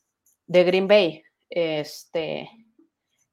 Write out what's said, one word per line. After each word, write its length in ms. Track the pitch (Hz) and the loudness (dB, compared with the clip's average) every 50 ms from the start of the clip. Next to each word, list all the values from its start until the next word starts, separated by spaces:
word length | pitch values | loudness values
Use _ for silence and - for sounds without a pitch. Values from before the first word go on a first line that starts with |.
| _ _ _ _ _ _ _ _ _ - | _ _ _ _ _ _ _ _ _ 0
de 160 | 170 180 175 | 2 2 4
Green 240 | 180 180 190 196 185 | 4 2 0 2 4
Bay. 360 | 208 214 185 160 156 - _ _ _ _ _ _ | 4 4 4 2 -4 -8 _ _ _ _ _ _
Este, 1000 | - 175 165 160 156 151 147 - - - - _ - 165 156 151 147 143 - - _ _ _ _ _ _ _ _ _ _ _ _ _ _ _ _ | -6 -4 -4 -4 -4 -6 -8 -10 -14 -20 -20 _ -8 -8 -8 -6 -8 -10 -12 -14 _ _ _ _ _ _ _ _ _ _ _ _ _ _ _ _